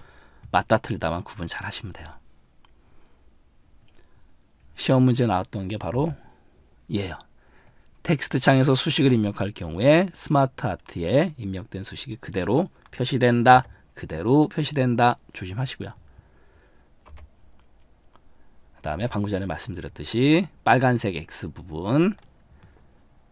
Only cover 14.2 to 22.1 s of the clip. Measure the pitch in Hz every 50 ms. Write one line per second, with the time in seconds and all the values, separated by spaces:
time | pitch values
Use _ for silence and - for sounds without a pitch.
14.2 | 90 117 139 151 151 - - 160 147 - 151 139 127 123 120 117 120 120 - -
15.2 | _ - - - 95 90 98 123 127 - - - 95 101 - - - - - -
16.2 | - _ _ _ - _ _ _ _ _ _ _ _ _ _ _ _ - - -
17.2 | - - _ _ - - - - _ _ _ - _ _ _ _ _ - _ -
18.2 | _ - - - - - - - - _ _ _ - 76 76 85 117 123 - 101
19.2 | 101 104 101 90 98 92 78 82 - - 87 87 76 73 - - 76 - - 120
20.2 | 135 147 156 175 185 - - _ _ 110 120 127 135 127 123 113 - 101 87 76
21.2 | 80 - - - 98 80 - 80 80 90 78 80 90 104 135 156 175 214